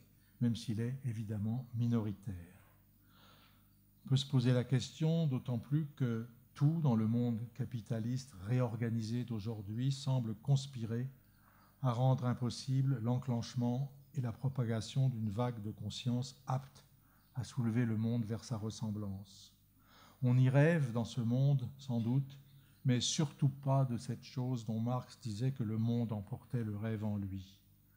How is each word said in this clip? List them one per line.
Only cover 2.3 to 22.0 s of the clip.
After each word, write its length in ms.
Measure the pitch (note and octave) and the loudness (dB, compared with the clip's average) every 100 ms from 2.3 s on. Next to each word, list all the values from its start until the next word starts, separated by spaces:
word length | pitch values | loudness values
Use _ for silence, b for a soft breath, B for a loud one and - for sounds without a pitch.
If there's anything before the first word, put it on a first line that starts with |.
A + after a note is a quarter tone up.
| F2+ E2+ - - _ _ _ B B B B B B B _ _ _ - | -10 -12 -20 -20 _ _ _ B B B B B B B _ _ _ 0
On 40 | |
peut 60 | C3 | 0
se 120 | - | 4
poser 260 | C3 A#2+ | 2 4
la 100 | B2 | 4
question, 640 | A#2 B2+ - - D#3 E3+ D#3+ | 2 0 -2 -2 0 2 2
d'autant 320 | B2+ - A#2+ | 0 -2 -4
plus 300 | - D3+ D3 - | 0 0 0 -2
que 320 | B2 A2+ A#2 - - | 0 0 -6 -14 -18
tout 280 | - C#3+ E3 | 2 2 4
dans 140 | D3 A2+ | 4 4
le 120 | A2 | 4
monde 340 | A#2+ A#2+ A2 A#2+ - | 2 2 0 -4 -6
capitaliste 800 | A2+ A#2+ G2+ A2+ G#2 B2+ - F#2+ G2 | -6 -6 -4 -4 -2 -4 -6 -10 0
réorganisé 800 | B2+ B2 G#2+ A#2 A2+ G#2+ A#2+ A#2+ | 2 2 0 -2 -2 -2 -4 -4
d'aujourd'hui 680 | A2+ G2+ G#2+ G2+ A2 C3 | -4 -6 -6 -6 -2 -2
semble 440 | C3+ C#3 C3 A2+ G#2 | 0 0 0 0 -2
conspirer 720 | - C#3 - A#2 A2+ A#2 C3+ - b b b b b _ | 2 2 0 -6 -4 -4 -4 -8 b b b b b _
à 100 | C3 | 0
rendre 340 | A#2 C3 B2+ B2 | 4 4 4 2
impossible 760 | A#2+ A#2+ - - C3 C3+ B2+ | 0 -2 -4 -2 0 2 0
l'enclenchement 920 | A2+ B2 - A#2 A2 B2 A#2+ B2 C#3 - - | 0 0 0 -2 -2 -2 0 0 -4 -10 -10
et 80 | - | -4
la 100 | A#2+ | -4
propagation 800 | A2 C3+ - A2+ A2+ G#2 C3+ C3 | -2 -2 0 0 0 -2 0 2
d'une 220 | A2+ A2 | 2 -2
vague 320 | G2+ B2 A2 | 0 -2 -2
de 80 | G#2 | -8
conscience 680 | - G#2 - B2 B2 B2 - - | -8 -8 -6 -2 -2 -2 -8 -4
apte 400 | C3 - - - - b b b | -4 -4 -16 -20 -20 b b b
à 100 | - | -8
soulever 420 | G#2 - A#2 A2+ A#2+ | -6 -2 0 2 2
le 120 | A2 | 0
monde 260 | A2+ A#2+ | 0 0
vers 200 | G#2 A2 | -2 -6
sa 140 | - A2 | -6 -6
ressemblance. 1000 | A2 A2 A2 G#2 G2+ G2 G2+ - - _ _ _ B B B B | -6 -6 -6 -4 -6 -8 -12 -20 -20 _ _ _ B B B B
On 140 | B2 B2+ | 4 6
y 120 | B2+ | 8
rêve 420 | C3+ D3+ E3+ C3+ | 8 6 6 2
dans 140 | A2+ A2+ | 0 -2
ce 140 | - | -2
monde, 480 | A#2 B2 C#3 C#3 B2 - | 0 4 4 2 0 -8
sans 200 | - | -4
doute, 380 | A#2 | 0